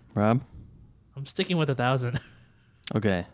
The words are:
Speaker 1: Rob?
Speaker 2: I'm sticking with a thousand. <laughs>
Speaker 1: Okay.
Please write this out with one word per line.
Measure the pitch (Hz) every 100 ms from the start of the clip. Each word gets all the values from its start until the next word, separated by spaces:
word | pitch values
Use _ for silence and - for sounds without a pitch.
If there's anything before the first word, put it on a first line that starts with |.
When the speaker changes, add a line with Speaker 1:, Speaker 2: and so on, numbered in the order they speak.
| -
Speaker 1:
Rob? | - 107 120 - - - - - - _ 139
Speaker 2:
I'm | 135
sticking | - 185 170
with | 147
a | 123
thousand. | 123 131 123 131 -
<laughs> | - - _ _ _ - 107
Speaker 1:
Okay. | 101 90 -